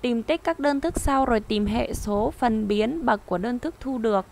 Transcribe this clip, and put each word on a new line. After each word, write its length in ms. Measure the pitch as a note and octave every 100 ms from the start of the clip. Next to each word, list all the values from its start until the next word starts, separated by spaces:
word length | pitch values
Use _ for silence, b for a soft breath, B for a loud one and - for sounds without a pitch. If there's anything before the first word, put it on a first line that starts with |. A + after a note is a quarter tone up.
Tìm 220 | B3+ A#3
tích 220 | A3 E4
các 140 | - E4
đơn 220 | C#4+ C#4
thức 200 | D#4+ -
sau 260 | - C4+ C4+
rồi 140 | A3+
tìm 260 | G#3+ G#3+ G#3
hệ 280 | A3 -
số 360 | - G#3+ G3+ A3+
phần 380 | - B3 A3 G#3+
biến 380 | G#3 A3 D#4+ A#3+
bậc 200 | G#3 -
của 120 | F3+
đơn 200 | G#3+ B3
thức 160 | D4+ -
thu 180 | C4 B3+
được. 280 | A3+ G3+ F#3